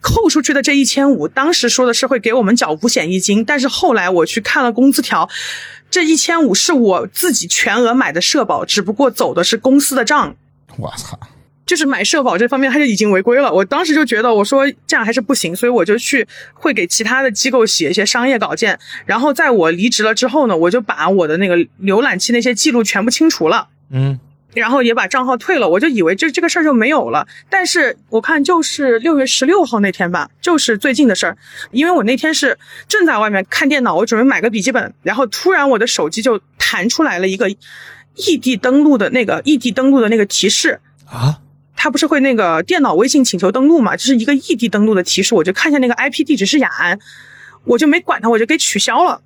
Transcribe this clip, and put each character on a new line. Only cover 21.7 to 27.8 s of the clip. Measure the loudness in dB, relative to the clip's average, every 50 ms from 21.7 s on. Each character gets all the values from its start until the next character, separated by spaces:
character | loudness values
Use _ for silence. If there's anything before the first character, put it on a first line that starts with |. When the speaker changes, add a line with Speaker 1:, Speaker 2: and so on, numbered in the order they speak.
| _ _
Speaker 1:
浏 | -2 0 0 2 2
览 | 0 0 -2
器 | -2 0 0
那 | 0 2
些 | 0 -2
记 | 0 0 0 2
录 | 0 0
全 | 0 -2 -2 -2
部 | -2
清 | 0 2 0 0
除 | 0 0 0 0
了。 | 0 0 -2 _ _ _ _ _ -4
Speaker 3:
嗯。 | -2 -2 -2 -2 -6 -10 -20 _ _ _ _ _
Speaker 1:
然 | -4 -2 0
后 | 0 2 2
也 | 2 2
把 | 0 -2
账 | -2 -2 -2 0
号 | 0 -2
退 | -4 0 -2 0 0
了， | 2
我 | 2 2 2
就 | 2 0
以 | 0 2 2
为 | 0 0
这， | 0 -2 -2
这 | -2 0 -2
个 | -2
事 | 0 0
儿 | 0
就 | 2 2
没 | 2 2 2
有 | 2 0 0 0
了。 | -2 -4 -4 -4 -12 -20 -12 _
但 | -2 -2 -2
是 | 0 0 0